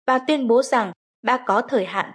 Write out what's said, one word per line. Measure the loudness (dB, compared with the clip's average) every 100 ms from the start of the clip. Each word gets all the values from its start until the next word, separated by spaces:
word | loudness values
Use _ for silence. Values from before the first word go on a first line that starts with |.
| 0
và | 0 2
tuyên | 0 2
bố | 2
rằng | 2 0 -2 -8 _ _
bà | -2 -2 0
có | 0
thời | 0 -2 -2
hạn | -4 -6